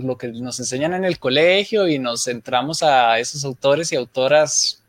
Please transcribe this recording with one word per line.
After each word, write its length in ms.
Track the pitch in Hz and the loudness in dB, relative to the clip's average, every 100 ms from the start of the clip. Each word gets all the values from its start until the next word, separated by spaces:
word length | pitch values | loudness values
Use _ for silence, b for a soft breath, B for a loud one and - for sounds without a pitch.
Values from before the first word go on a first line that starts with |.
lo 160 | 131 123 | -6 -6
que 100 | 123 | -8
nos 300 | 117 123 120 | -10 -10 -8
enseñan 340 | 120 127 156 | -6 -4 -2
en 100 | 185 | -2
el 160 | 190 170 | -2 -2
colegio 680 | 175 139 170 190 196 214 185 | 0 4 4 4 2 0 0
y 100 | 143 | 0
nos 240 | 127 117 - | -2 -4 -6
centramos 580 | 120 - 123 139 160 | -6 -4 -2 -2 -2
a 360 | 160 131 117 117 | 2 4 4 2
esos 240 | 123 147 | -2 -6
autores 480 | 139 127 139 147 165 | -8 -2 0 0 0
y 40 | 147 | -4
autoras 880 | 120 - 131 151 151 - - - | -4 -2 2 4 4 0 -2 -4